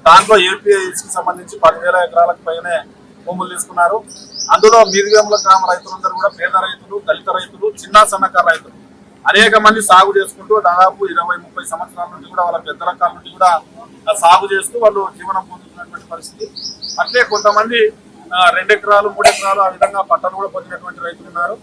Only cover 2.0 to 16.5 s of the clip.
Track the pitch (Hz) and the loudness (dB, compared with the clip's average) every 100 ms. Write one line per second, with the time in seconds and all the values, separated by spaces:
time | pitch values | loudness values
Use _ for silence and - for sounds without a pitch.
2 | 175 170 175 170 170 165 175 165 - _ | -2 -2 -2 -2 -8 -10 -6 -8 -8 _
3 | _ _ 170 180 185 180 - 175 175 214 | _ _ -14 -10 -10 -10 -10 0 0 0
4 | - - - - - - 214 233 208 190 | -6 -20 -20 -14 -2 2 4 6 4 2
5 | 202 214 208 208 196 190 - 180 - - | 2 2 2 -2 2 2 2 -4 -6 -8
6 | - - 202 - 170 - - - - 202 | -8 -4 -6 -4 -4 -4 -4 -10 -12 -12
7 | - - - - - 185 208 208 196 208 | -6 -6 -4 -8 -8 -8 -8 -8 0 2
8 | 208 196 190 185 170 160 - - - _ | 2 0 -2 0 0 -2 -6 -20 -20 _
9 | _ _ - 185 220 220 214 220 208 185 | _ _ 0 4 4 4 4 2 4 4
10 | 196 196 190 - - 214 196 175 190 190 | 6 2 -2 -10 -2 0 2 4 2 2
11 | 196 170 185 - 175 180 - 165 - - | -6 -4 -4 -8 -10 -14 -12 -12 -12 -12
12 | - - 139 190 175 170 151 143 170 - | -14 -14 -12 -4 -4 -4 -8 -8 -8 -4
13 | 175 - - - 185 165 - - - - | -6 -6 -20 0 0 0 -4 -20 -20 -12
14 | - 156 170 180 196 196 185 - 220 202 | -4 0 4 2 2 -4 -4 0 0 0
15 | 190 - - 185 - - - - 698 - | -6 -10 -8 -8 -8 -20 -20 -20 -20 -20
16 | - 165 - _ 427 | -18 -18 -18 _ -16